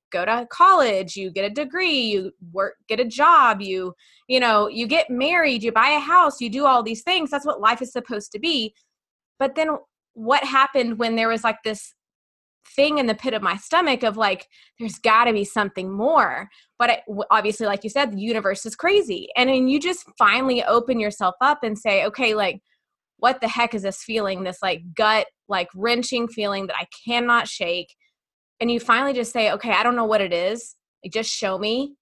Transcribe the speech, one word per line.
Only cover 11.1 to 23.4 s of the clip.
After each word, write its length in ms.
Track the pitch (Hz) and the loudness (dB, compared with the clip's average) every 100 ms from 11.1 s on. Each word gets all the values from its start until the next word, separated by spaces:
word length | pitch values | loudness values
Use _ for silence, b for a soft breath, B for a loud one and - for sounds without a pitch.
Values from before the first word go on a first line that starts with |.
| 226 | 0
there 100 | 226 | 0
was, 160 | 226 | 0
like, 140 | 226 220 | -2 -2
this 300 | 220 208 - _ _ _ _ _ _ _ _ - | -6 -8 -12 _ _ _ _ _ _ _ _ 0
thing 220 | 294 294 | 2 2
in 80 | 240 | 0
the 80 | |
pit 220 | 214 262 220 | -2 -4 -2
of 80 | |
my 120 | 190 190 | -2 -4
stomach 440 | - 330 320 254 | -2 0 2 0
of, 140 | 226 208 | -2 0
like, 300 | 208 190 - b b - | -2 -2 -10 b b -12
"There's 180 | 226 - | -10 -2
gotta 340 | 226 220 240 | 4 6 4
be 120 | 214 202 | 2 -2
something 460 | 220 196 - 185 | -2 -2 -4 -6
more." 580 | 196 254 311 190 131 202 b b - | -2 2 4 2 -2 -10 b b 0
But 100 | 240 | 2
I, 120 | 226 - | 0 -4
w-, 160 | 202 208 | -8 0
obviously, 380 | 214 208 214 214 | 2 2 -2 -2
like 160 | 202 | -2
you 80 | 214 | -2
said, 200 | 277 262 | -2 -2
the 80 | 196 | -2
universe 460 | 220 220 190 196 220 | -4 -2 -2 -4 -8
is 100 | - | -4
crazy. 540 | 349 403 277 180 - 240 | 2 2 2 -4 -4 0
And 120 | 254 | 2
then 180 | 262 254 | 2 2
you 120 | 294 | 0
just 240 | 339 349 - - | -2 -6 -8 2
finally 460 | 208 233 262 240 | 2 4 0 0
open 360 | - 233 233 233 | 2 2 2 -2
yourself 360 | 208 - 190 - | -2 -2 -2 0
up 180 | 262 285 | 0 0
and 140 | 226 208 | -4 -4
say, 280 | 220 196 202 | 0 0 0
"Okay, 280 | 208 240 | 0 -2
like, 280 | 214 190 170 _ _ _ _ _ _ | 0 -2 -4 _ _ _ _ _ _
what 220 | 233 | 0
the 80 | 262 | 0